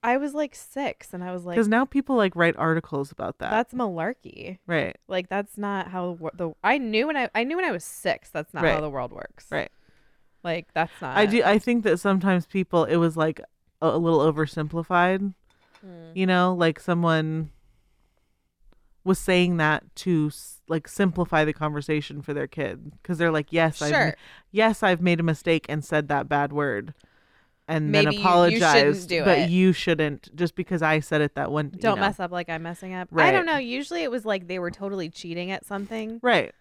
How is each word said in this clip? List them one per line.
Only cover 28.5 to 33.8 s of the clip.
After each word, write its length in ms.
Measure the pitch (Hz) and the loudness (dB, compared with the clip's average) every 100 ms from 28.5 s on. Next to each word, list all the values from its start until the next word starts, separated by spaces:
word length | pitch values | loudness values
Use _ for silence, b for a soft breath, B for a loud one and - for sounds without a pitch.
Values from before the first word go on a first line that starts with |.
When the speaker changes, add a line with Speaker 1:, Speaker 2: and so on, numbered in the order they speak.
| 170 | 4
Speaker 2:
apologized, 460 | 170 147 143 165 180 | 4 6 4 2 -2
Speaker 1:
do 140 | 175 | 0
Speaker 2:
but 140 | 156 180 | 4 4
Speaker 1:
it. 100 | 170 | 4
Speaker 2:
you 220 | 180 185 | 4 4
shouldn't 640 | 175 - 160 156 143 - 147 | 4 0 0 0 -4 -14 -4
just 200 | 170 - | -4 -4
because 260 | 180 175 | -6 -2
I 180 | 156 156 | 0 0
said 220 | 147 156 | 0 0
it 140 | 147 - | 0 -2
that 160 | 143 | -4
one," 200 | 151 151 | -4 -6
you 60 | 180 | -4
Speaker 1:
Don't 160 | 226 202 | -2 0
Speaker 2:
know. 60 | |
Speaker 1:
mess 180 | 196 196 | 0 -2
up 120 | 180 | -6
like 180 | 180 170 | -6 -6
I'm 140 | 165 | -8
messing 300 | 165 175 185 | -8 -12 -10
up. 160 | 185 180 160 | -10 -6 2
I 160 | - | 4
don't 140 | 381 339 | 4 2
Speaker 2:
Right. 80 | |
Speaker 1:
know. 40 | 294 | -2
Usually 440 | 247 247 | -2 -6